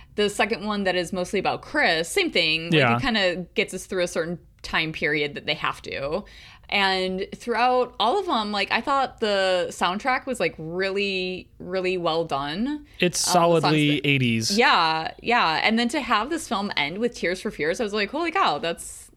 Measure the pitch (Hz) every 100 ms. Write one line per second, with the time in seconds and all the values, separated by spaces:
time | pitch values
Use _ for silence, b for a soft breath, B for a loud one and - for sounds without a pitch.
0 | B - 208 202 208 220 208 208 190 180
1 | 165 185 180 196 156 - - 302 240 160
2 | 170 403 339 180 160 160 165 156 123 120
3 | 247 220 185 175 170 - 202 185 - 190
4 | 175 185 160 175 - _ - 180 156 156
5 | 156 151 147 143 - 151 135 - - -
6 | 143 180 - B B B B 202 190 190
7 | 185 185 - - 240 220 247 254 247 -
8 | 214 403 359 247 208 202 196 220 262 277
9 | 254 - 214 196 190 180 170 - 180 196
10 | 262 262 269 240 170 - 160 175 196 196
11 | 202 190 185 180 - - 180 185 185 185
12 | 170 165 160 139 143 170 262 294 - B
13 | 180 - - 180 170 165 143 156 147 147
14 | 147 139 123 113 110 202 269 214 165 160
15 | 160 - - 233 175 156 - 226 240 311
16 | 233 214 247 330 - 202 202 - 143 190
17 | 233 - 175 185 214 - 151 190 214 214
18 | 202 294 339 392 262 147 165 - - -
19 | -